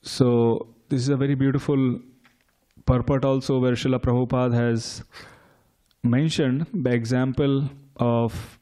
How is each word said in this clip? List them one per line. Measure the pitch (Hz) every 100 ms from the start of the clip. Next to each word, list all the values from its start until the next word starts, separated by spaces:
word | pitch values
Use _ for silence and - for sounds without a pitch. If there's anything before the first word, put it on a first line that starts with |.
So | - - 127 120 117 113 - - _
this | 135
is | 123
a | 143
very | 135
beautiful | 139 135 135 - 139 131 120 - _ _ _ _ _ _ _
purport | - 127 117 139
also, | 135 135 131 135
where | 127
Srila | 120 131 127 -
Prabhupada | 123 123 123 127
has | 120 120 117 113 - - - - - _ _ _ _ _ _
mentioned | 120 120 160 156 139 131 165
the | 190 131
example | 120 113 127 131 127 143 139 139 - - -
of | 120 117 117 - - -